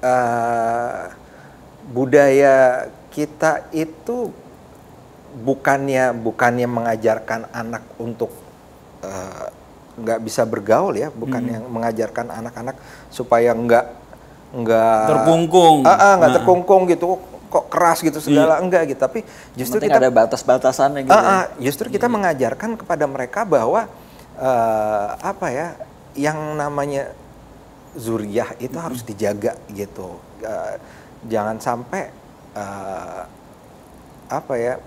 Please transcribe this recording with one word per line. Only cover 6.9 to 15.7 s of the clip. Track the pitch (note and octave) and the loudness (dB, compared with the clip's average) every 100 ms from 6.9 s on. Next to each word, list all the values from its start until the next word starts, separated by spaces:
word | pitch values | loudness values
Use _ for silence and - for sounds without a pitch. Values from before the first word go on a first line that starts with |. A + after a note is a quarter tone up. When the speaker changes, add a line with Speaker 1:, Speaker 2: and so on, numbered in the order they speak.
| A2 A2+ A2 - A2+ A2+ | 0 0 -2 -4 -8 -8
Speaker 1:
anak | A#2+ A2+ A2+ - - | -12 -10 -10 -14 -12
untuk, | A#2 A2+ A#2 - - - - - - - | -12 -6 -8 -8 -20 -20 -20 -20 -20 -18
eh, | F#2+ F#2+ F#2+ - - - - - - - | -14 -12 -12 -12 -14 -16 -20 -20 -20 -12
nggak | A2+ A2+ | -6 -4
bisa | A2 - | -4 -2
bergaul | A2+ A2 G#2 C3 F#3+ | -2 -2 2 2 2
ya, | A2 D3 | -2 -6
bukan | - C3+ B2+ | -6 -6 -4
Speaker 2:
Hmm. | A#2+ | -4
Speaker 1:
yang | A2+ B2 | -8 -8
mengajarkan | A#2 A#2 A2 A2 - A#2+ | -4 -4 -2 -4 -4 -8
anak-anak | A2+ A2+ A#2+ A#2+ C3+ - - - | -10 -12 -12 -12 -12 -18 -20 -20
supaya | - B2 A#2 A#2+ | -12 2 4 4
nggak, | A2+ A#2+ A#2 - - - - - - - | 2 4 2 2 -12 -20 -20 -20 -20 -16
nggak | C3 A2+ A2+ A2+ A2 A2 | -8 0 2 4 4 2
Speaker 2:
Terkungkung. | D3+ E3 E3 E3+ F3+ E3+ | 2 4 4 4 6 6